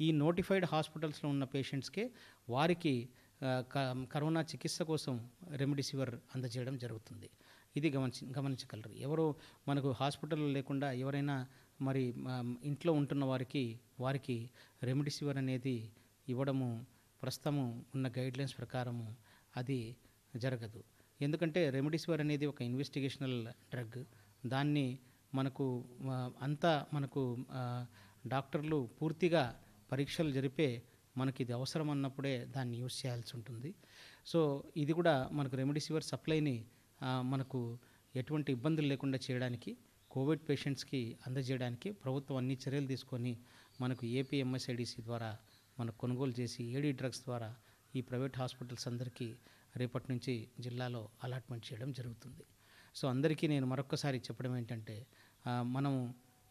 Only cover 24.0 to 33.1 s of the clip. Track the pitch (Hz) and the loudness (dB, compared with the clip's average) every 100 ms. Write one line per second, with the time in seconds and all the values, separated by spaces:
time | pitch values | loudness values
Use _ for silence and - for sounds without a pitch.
24 | 131 - - - 120 131 143 147 131 131 | -12 -14 -20 -8 0 2 4 4 4 0
25 | - - _ 131 135 131 135 123 123 - | -10 -20 _ 0 0 2 0 0 -4 -6
26 | 135 127 123 - 131 147 175 151 139 151 | -4 -2 -2 -2 -2 2 4 4 2 -2
27 | 139 143 131 120 135 131 123 123 123 - | 0 0 0 0 -4 -4 -2 -4 -6 -12
28 | - - 117 131 139 160 151 156 120 - | -20 -12 -2 -2 0 -2 2 2 0 0
29 | 156 156 180 165 123 - - - - 131 | -2 4 4 6 4 -2 -16 -20 -4 -2
30 | 139 - 160 135 135 - 151 117 - - | 0 2 2 2 0 2 2 2 -8 -20
31 | _ 127 131 127 123 120 135 165 151 143 | _ 0 0 2 0 -2 -2 0 0 2
32 | 139 131 139 127 123 135 123 117 123 - | 0 -2 -2 -2 -2 -2 -2 -2 -4 -4
33 | 135 | -4